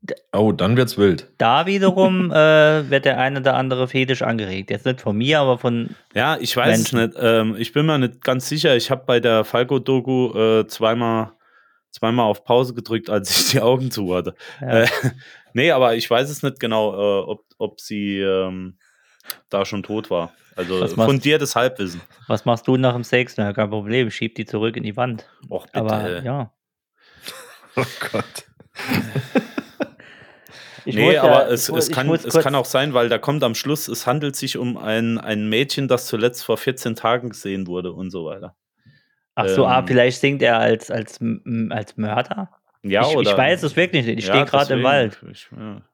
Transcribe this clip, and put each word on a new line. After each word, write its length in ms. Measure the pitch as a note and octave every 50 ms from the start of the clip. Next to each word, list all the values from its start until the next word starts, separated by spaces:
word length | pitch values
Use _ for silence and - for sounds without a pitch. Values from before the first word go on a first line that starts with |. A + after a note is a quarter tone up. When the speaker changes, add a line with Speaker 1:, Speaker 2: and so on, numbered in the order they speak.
Speaker 1:
D- 140 | - - - - _ _ -
Speaker 2:
Oh, 200 | G2 G#2+ A2 G2+
dann 240 | - F#2 F#2+ A#2
wird's 200 | B2+ C3 A#2+ - -
wild. 320 | G2+ G2+ F2+ D#2 - - _ _
Speaker 1:
Da 280 | - A2+ A#2+ C#3+ E3
wiederum, 640 | F#3 G3 G3 F#3+ F#3+ F#3 F#3+ F#3+ F#3+ F#3 F#3 F3+ F3
Speaker 2:
<laughs> 20 | -
Speaker 1:
äh, 560 | D#3+ D#3 D#3 D#3 D#3 D3+ D3+ D#3 D#3 D3 C3
wird 140 | C#3 C#3 C3+
der 140 | C#3 C3 A#2+
ein 180 | B2+ C3 C#3
oder 180 | C#3 C3 C3+ B2+
andere 340 | B2+ C3 C3 C3 B2+ B2+ B2
Fetisch 340 | - C3+ C3 B2+ C3+ B2 -
angeregt. 480 | A2+ A#2 A2+ G#2+ F#2+ F#2 F#2+ G2 -
Jetzt 160 | - G2+ -
nicht 140 | C3 B2+ B2+
von 160 | - A#2+ G2+
mir, 240 | G#2+ A#2+ C3+ D3+ D3+
aber 180 | C#3+ C3 B2+ A#2
von 360 | - B2+ A#2+ A#2 A#2 - - - _ _ _
Speaker 3:
Ja, 220 | - A#2+ C#3+ D#3+ C#3+
ich 160 | B2 A2+ -
weiß 220 | B2+ A#2+ D3 A2 A2
es 140 | A2+ - -
Speaker 1:
Menschen. 160 | A#2 A2+ A2+
Speaker 3:
nicht. 80 | - -
Ähm, 360 | - A#2 A2+ A2+ A2 A2 A2 G2
ich 140 | A#2 - -
bin 140 | D3 D3+
mir 120 | D#3+ D#3 C#3+
nicht 240 | C3 A#2+ A#2+ - _
ganz 260 | - C3 B2+ B2+ -
sicher. 280 | D3+ D3+ D3 E3 C3+
Ich 140 | A#2+ A2+ -
hab 160 | C#3 B2+ -
bei 140 | - B2+ A#2+
der 240 | A#2+ B2 A2+ A2 G#2+
Falco-Doku, 880 | - - A#2 B2 A#2+ C#3 C3 A2 - C3+ C3 A#2 B2+ C3 B2+ B2+ A#2+ G#2 G2+ A2 A2 A2 A2
äh, 60 | G#2+ -
zweimal, 640 | - - A2 A2 A2+ A#2+ A#2+ A#2 A2+ A2+ A2 A2 _ _ _ _ _ _ _ _ _ _ _ _
zweimal 360 | _ - - A2+ A2+ B2 A#2
auf 180 | G#2+ G2+ - _
Pause 300 | - A#2+ A#2+ C3 B2 A#2+
gedrückt, 360 | A#2 A2+ - A2+ A2+ - -
als 200 | G#2 G#2 G2 - - - -
ich 40 | - -
die 80 | C3+
Augen 300 | G#2+ A#2 B2+ C3 C3 C3
zu 240 | - - G2+ F2+ F2+
hatte. 200 | F2+ E2+ - - _ - - - -
Speaker 1:
Ja. 220 | C#3 B2+ A#2+ A2+ A2+
Speaker 3:
Äh, 40 | A#2+ - - - C3 - -
<laughs> 320 | - - - - _ _ _
nee, 160 | A2+ C3+ E3+ D#3+
aber 240 | C3 B2+ A#2+ A#2
ich 120 | A#2+ A2+ -
weiß 200 | A#2 A#2 C3 C#3+
es 120 | D3 - -
nicht 180 | C#3+ C3 -
genau, 320 | - A#2+ A2+ A2 G#2+ G#2+ F#2+
äh, 300 | F#2+ G2+ G#2 G2+ G2 F#2+
ob, 200 | - G#2 G#2+ _ _ _ _
ob 220 | A2+ G#2 - -
sie, 400 | - - A2 G#2 G2+ G2+ G2+ G2
ähm, 580 | G2 G2 F#2+ F#2+ F#2+ F#2+ F#2 F#2 F#2 F#2 F2+ _ _ _ _ _ _ _ _ _ _ - - - _ _
da 160 | - G2+ G2
schon 180 | - - G2+ F#2
tot 280 | - G#2 G#2+ G#2+ -
war. 220 | G2 F2 E2+ E2 _ _ _ _ _
Also 240 | - F#2 F2 F#2 F#2 F#2
Speaker 1:
Was 120 | F#2 E2+
machst 140 | - A2+ A#2
Speaker 3:
fundiertes 460 | C#3 C3+ A2 C#3 D3+ D#3+ C#3+ C3 -
Halbwissen. 440 | A#2 A#2+ B2+ B2+ - G2+ F#2 E2+ E2+ E2+ _ _ _ - -
Speaker 1:
was 160 | A2 G#2+ -
machst 240 | - A#2+ A2+ - -
du 80 | C3
nach 160 | C3 C3 C3 B2
dem 100 | A#2+ A#2+
Sex? 340 | - - B2 B2+ B2 - -
Na, 140 | G#2+ G2+ G2+
kein 160 | - A2 G2+
Problem, 380 | G#2 G#2+ G2+ G#2 A2+ B2+ B2+ A2
schieb 240 | - - - A2 _
die 80 | - A2+
zurück 320 | - - G#2+ G#2+ A2+ A2+
in 60 | - -
die 120 | A2 G#2
Wand. 300 | - B2 B2 A#2+ A2 - _ _ _ - -
Speaker 3:
Och, 140 | - F#2 -
bitte. 120 | - _ -
Speaker 1:
Aber, 440 | A2+ A2 G#2+ G#2+ G#2 F2+ F2+ F2 -
ja. 300 | A#2 B2+ C#3+ B2 G#2+ _ _ _ _ _ _ _ _ _ _ _ _ _
Speaker 2:
<laughs> 600 | _ - - - - - - - - _ _ _
Oh 80 | - C3 B2 - - - - -
Gott. 320 | A2 - - - - - _ _ _ - _ _ - - - - - - A2+ A2 C3+ B2+ - - C4 - - - - - - - _ D4 - - _ - - - - - - - _ _ - - - - - - - -
Speaker 1:
Ich 80 | - C3
Speaker 3:
Nee, 120 | G#2+ A2
Speaker 1:
muss 80 | - D#3
ja, 80 | D3+ C3+
Speaker 3:
aber 240 | D3+ D3 C3+ - -
Speaker 1:
ich 60 | B2
Speaker 3:
es, 160 | A#2 - -
Speaker 1:
mu-, 60 | - -
Speaker 3:
es 100 | - -
Speaker 1:
ich 60 | A2
Speaker 3:
kann, 120 | B2+ C3
Speaker 1:
muss 180 | D3 D#3+ D#3+ -
Speaker 3:
es 60 | A#2+ -
Speaker 1:
kurz 100 | D#3+ D#3
Speaker 3:
kann 100 | C#3 C#3
auch 120 | C#3 B2
sein, 260 | - - C3+ C3+ D3+ C3+
weil 160 | B2 A#2+ A#2+
da 80 | A#2 A2
kommt 240 | - - D3 D3+ C3+
am 120 | A#2+ A2+
Schluss, 340 | - - C#3 D3 D3+ - -
es 180 | A2+ - -
handelt 300 | - B2+ D3+ D3 C#3+ C3+
sich 220 | - - C3 - -
um 180 | B2 B2 A#2+
ein, 400 | - - G#2+ A2 A2+ A#2 A#2 A#2 A2+
ein 300 | - - G#2+ G#2 G#2+ G#2+
Mädchen, 400 | G#2+ A2+ C#3 C#3 - - C#3 C3
das 180 | B2+ A#2+ -
zuletzt 380 | - - A2+ G#2+ B2 A#2+ - -
vor 140 | - D3+ -
vierzehn 360 | - - B2+ C3 - B2 A2+
Tagen 360 | - - A2 A#2 B2 A#2+ B2
gesehen 360 | G#2 - - G2+ G2 F#2+ F#2+
wurde 260 | F2 F2 F2+ F2+ F2+ E2+
und 180 | E2 F#2+ F#2
so 160 | F2+ F#2 E2
weiter. 280 | D#2 D#2 F#2+ G2 F#2 _ _ _ _ _ _ _ _ _ _ _ _ _ _ _ _ _
Speaker 1:
Ach 140 | - A2+ F#2+
so, 180 | F#2+ F#2 C3+
ah, 120 | B2 B2+ C3
Speaker 3:
Ähm, 60 | B2+
Speaker 1:
vielleicht 340 | F2+ C3 B2 A#2+ B2+ B2+ -
singt 220 | - C#3 C#3+ C#3 C3+
er 160 | B2 A#2 A2+
als, 300 | A2+ A2+ A2+ A2+ - -
als, 300 | - A#2 A2 G#2 - - A#2
m-, 180 | A#2 A2+ G#2+ _
m-, 260 | - A#2+ A2+ A2+ G#2+ -
als 240 | A2 G#2 - -
Mörder? 540 | - A2 G#2+ G#2+ A#2 B2 - - - G3 E3+ _ _ _ _ _ _ _
Speaker 3:
Ja, 180 | G2+ F#2+ G2+
Speaker 1:
Ich, 80 | A#2+ C#3 D#3
ich 40 |
Speaker 3:
oder 200 | C#3+ A2+ G#2 G2+
Speaker 1:
weiß 260 | G2 B2+ C#3+ F3 F3 -
es 120 | D3+ -
wirklich 280 | - F3 F3+ F3+ D#3 B2
nicht. 120 | A#2 A2+ A2+
Ich 80 | G#2
Speaker 3:
Ja, 80 | F#2 G2+
Speaker 1:
steh 80 | B2 C#3+ C#3
grad 200 | - C#3 C#3+ C#3
im 100 | C3+ B2+
Speaker 3:
deswegen. 40 | B2
Speaker 1:
Wald. 380 | B2+ C#3+ C#3+ B2 A2 G2+ - - - -
Speaker 3:
Ich, 160 | - - _ -
ja. 260 | - G#2+ A2 G2+ G2+ G2 _